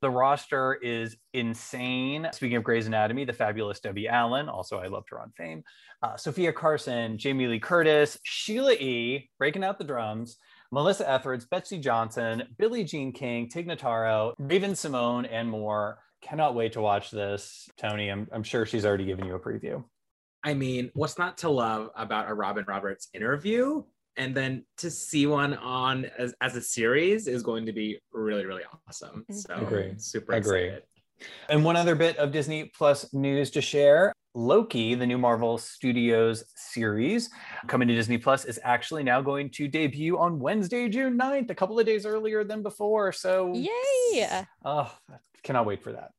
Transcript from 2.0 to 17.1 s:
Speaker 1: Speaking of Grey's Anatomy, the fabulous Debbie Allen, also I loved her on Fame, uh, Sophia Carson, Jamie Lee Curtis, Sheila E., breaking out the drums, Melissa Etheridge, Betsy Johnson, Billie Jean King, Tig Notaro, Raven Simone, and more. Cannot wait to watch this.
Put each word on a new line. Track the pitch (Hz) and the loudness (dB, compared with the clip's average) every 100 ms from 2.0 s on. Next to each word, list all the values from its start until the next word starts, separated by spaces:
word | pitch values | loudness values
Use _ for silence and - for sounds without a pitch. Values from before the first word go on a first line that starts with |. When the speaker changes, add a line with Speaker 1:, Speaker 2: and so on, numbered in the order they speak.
| 131 147 165 | -4 -4 -6
Speaker 1:
Speaking | 165 131 120 | -4 -2 0
of | |
Grey's | 110 117 110 | 2 0 2
Anatomy, | 110 107 120 135 | 2 2 0 -4
the | |
fabulous | 117 107 104 104 101 | -2 -2 -2 -4 -6
Debbie | 107 98 110 | -8 -6 0
Allen, | 120 120 127 151 | 2 2 0 -4
also | - - 98 | -8 -8 -8
I | 92 | -6
loved | 101 - | -8 -10
her | - | -14
on | 113 | -16
Fame, | - 82 160 156 - - - | -14 -12 -12 -16 -20 -20 -8
uh, | 117 107 | -8 -6
Sophia | - 143 170 | -8 0 0
Carson, | - 160 151 - 120 117 110 | 2 2 2 0 -2 -2 -2
Jamie | 139 135 127 | -2 0 0
Lee | 117 | 0
Curtis, | - 175 156 151 147 - | 2 4 6 6 4 0
Sheila | - - - 220 277 | -8 -6 -4 0 4
E., | 240 135 123 117 135 - _ | 4 2 -2 -2 -4 -8 _
breaking | 139 170 | -2 0
out | 190 190 | -4 -4
the | 160 | -4
drums, | 127 110 107 117 - _ - _ | -4 -2 -4 -8 -14 _ -20 _
Melissa | 131 156 190 - | 2 2 2 2
Etheridge, | 135 135 127 117 | 0 0 -6 -4
Betsy | 180 - 190 | -6 -4 -6
Johnson, | 139 117 113 113 117 113 123 117 | 0 2 2 -2 -2 -2 -6 0
Billie | 220 240 | 0 0
Jean | 170 160 135 | -4 -4 -6
King, | 127 135 117 117 | -6 -4 -4 -4
Tig | 170 170 | -6 -8
Notaro, | 165 131 113 113 110 110 120 | -4 -2 0 2 2 0 -4
Raven | 139 180 196 190 | 0 0 0 -4
Simone, | 160 131 120 120 123 | -4 -2 0 0 -4
and | 113 117 | -4 -4
more. | 110 107 104 104 107 _ _ | -4 -2 -2 -2 -6 _ _
Cannot | - 151 151 | -12 0 0
wait | 120 113 | 2 -2
to | 113 | 0
watch | 107 101 | 2 2
this. | - | 0